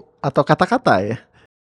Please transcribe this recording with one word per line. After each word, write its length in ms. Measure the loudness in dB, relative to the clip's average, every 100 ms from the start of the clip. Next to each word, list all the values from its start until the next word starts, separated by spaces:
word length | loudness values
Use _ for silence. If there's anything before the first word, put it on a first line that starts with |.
| -6 _
atau 240 | -4 0
kata-kata 520 | 0 0 0 0 2 2
ya? 140 | 0 -6 -12 _ _ _